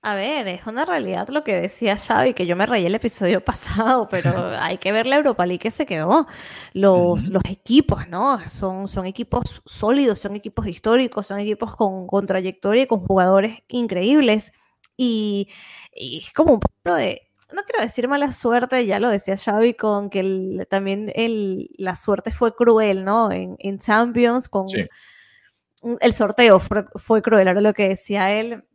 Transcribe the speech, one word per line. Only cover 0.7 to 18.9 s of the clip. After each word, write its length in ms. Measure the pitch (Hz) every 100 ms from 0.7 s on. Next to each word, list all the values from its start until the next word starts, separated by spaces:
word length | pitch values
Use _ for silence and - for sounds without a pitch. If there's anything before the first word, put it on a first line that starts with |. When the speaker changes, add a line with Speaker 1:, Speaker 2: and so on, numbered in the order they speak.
| 226
Speaker 1:
realidad 460 | 320 339 202 180 208
lo 160 | 285 302
que 100 | 185
decía 340 | 180 - 226 208
Xavi, 380 | - 226 254
que 120 | - 175
yo 120 | 175
me 80 | 196
reí 200 | 240 175
el 80 |
episodio 480 | 208 233 - 185 190 -
<laughs> 0 |
pasado, 640 | - - 196 226 262 214
pero 220 | 185 175
Speaker 2:
<laughs> 280 | 180 180 110
Speaker 1:
hay 180 | 165 185
que 140 | 185
ver 160 | 214 233
la 80 | 277
Europa 300 | 294 220 180
League 140 | 185
que 120 | -
se 140 | - 403
quedó. 420 | 170 160 277 302 - - - -
Los, 500 | 185 196 180 175 175 151
Speaker 2:
Ujú. 80 | 185
Speaker 1:
los 80 | -
equipos, 580 | 196 - 254 - - -
¿no? 280 | 170 262 247 -
Son, 400 | - 190 190 196
son 160 | - 185
equipos 560 | 190 240 247 240 - -
sólidos, 540 | - 214 277 269 202
son 160 | 202 208
equipos 320 | 208 - 208
históricos, 600 | 175 220 240 254 - 196
son 120 | 202
equipos 340 | 208 208 226 -
con, 280 | 202 190 180
con 180 | 196 196
trayectoria 560 | 190 185 185 196 220
y 40 | 262
con 120 | 220
jugadores 600 | 180 190 180 196 196 220 _
increíbles. 840 | 247 233 180 196 302 254 214 - _ _ _ - -
Y, 500 | 247 226 214 202 196 - - - - -
y 220 | 127 127
es 160 | -
como 200 | - 320 233
un 40 |
poquito 340 | - _ - 349
de, 260 | - - _ _ _
no 80 | 349
quiero 180 | 403 466
decir 260 | 247 - 247
mala 220 | 285 285
suerte, 520 | 247 240 240 247 254
ya 140 | 226